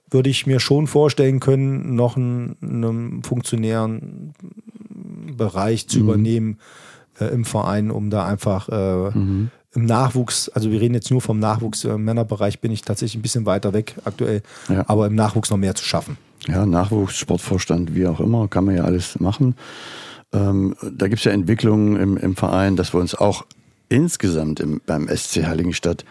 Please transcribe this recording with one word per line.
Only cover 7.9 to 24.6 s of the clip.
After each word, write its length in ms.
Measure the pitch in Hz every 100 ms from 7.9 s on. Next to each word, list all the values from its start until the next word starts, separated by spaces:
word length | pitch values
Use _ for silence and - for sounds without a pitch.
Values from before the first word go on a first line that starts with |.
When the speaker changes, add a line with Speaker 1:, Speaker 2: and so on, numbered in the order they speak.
Speaker 1:
um 200 | 110 104
da 160 | 104 90
einfach, 420 | 104 107 95 -
äh, 420 | 110 95 92 95 104
Speaker 2:
Mhm. 340 | 98 98 113 - _
Speaker 1:
im 100 | -
Nachwuchs, 640 | 113 113 131 127 117 - -
also 220 | 104 107
wir 100 | 107
reden 140 | 113
jetzt 160 | 120 -
nur 100 | 127
vom 180 | - 107
Nachwuchs, 460 | 107 107 113 -
äh, 60 | 113
im 140 | 107
Männerbereich 560 | 107 117 110 104 104 -
bin 120 | 117
ich 100 | 104
tatsächlich 360 | - 107 113 117
ein 40 |
bisschen 240 | 110 120 104
weiter 260 | 95 101
weg 220 | 95 - -
aktuell, 380 | 110 101 113 104 - - -
Speaker 2:
Ja. 160 | 95 -
Speaker 1:
aber 180 | 107 104
im 80 |
Nachwuchs 360 | 107 107 110 -
noch 80 | 101
mehr 160 | 98
zu 100 | 90
schaffen. 320 | - 82 - 73 _ _ -
Speaker 2:
Ja, 180 | 92
Nachwuchs, 540 | 101 85 104 107 95 -
Sportvorstand, 760 | - 90 - 92 - 85 85
wie 120 | 82 92
auch 140 | 80
immer, 280 | 90 117 104
kann 160 | 92
man 120 | 98 92
ja 80 |
alles 340 | 87 90 90 -
machen. 340 | 90 107 127 123 - - - - - - _
Ähm, 420 | 104 101 98 95 -
da 260 | 101 - 98
gibt's 160 | 113
ja 80 | 113
Entwicklungen 640 | 101 87 113 110 107 104 101
im, 200 | 95 95
im 200 | - 92
Verein, 400 | 95 92 98 90
dass 160 | 87
wir 80 | 87
uns 140 | 87
auch 300 | - 101 92 - - _ _ _
insgesamt 720 | 120 170 - 98 80 78 76